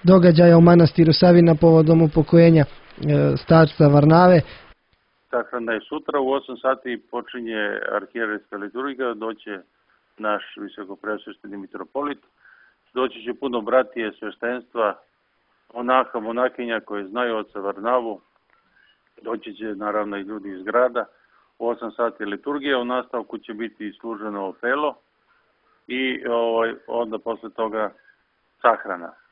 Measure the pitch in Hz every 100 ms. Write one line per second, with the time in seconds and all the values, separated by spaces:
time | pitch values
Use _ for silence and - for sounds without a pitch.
0 | 170 190 175 165 175 170 170 175 160 -
1 | 160 151 180 175 165 156 170 160 156 165
2 | 160 160 151 170 170 160 143 - _ -
3 | 147 147 143 135 - 160 160 - 147 143
4 | 147 160 180 175 - - - _ _ _
5 | _ _ _ 123 113 123 117 110 - 151
6 | 147 143 131 139 135 120 131 131 123 113
7 | _ 120 117 127 113 110 104 104 - 104
8 | 98 117 110 104 _ 101 101 113 139 127
9 | 127 110 113 110 110 98 _ _ _ _
10 | _ _ 107 104 - - 101 - 95 98
11 | 104 107 - 95 104 101 95 92 92 139
12 | 147 135 _ _ _ _ _ _ _ 127
13 | 127 - 110 123 139 120 107 127 127 120
14 | 107 - 107 - 117 123 _ 120 107 95
15 | _ _ _ _ _ _ _ 117 120 127
16 | 123 120 110 117 123 123 120 110 - 104
17 | 98 113 123 110 101 104 98 98 113 127
18 | 113 98 _ _ _ _ _ _ _ _
19 | _ _ 113 113 110 95 110 101 104 107
20 | 104 101 98 107 98 92 95 117 127 120
21 | 107 _ _ _ _ _ 117 113 117 -
22 | 117 - 104 101 139 143 139 131 123 127
23 | 120 120 - 113 - 107 113 _ 104 98
24 | 117 107 107 101 98 85 120 139 151 123
25 | _ _ _ _ _ _ _ _ - 127
26 | 131 127 127 117 117 113 113 - - 117
27 | 117 110 - 110 110 - 110 107 104 _
28 | _ _ _ _ _ _ 123 110 101 87
29 | 85 _ _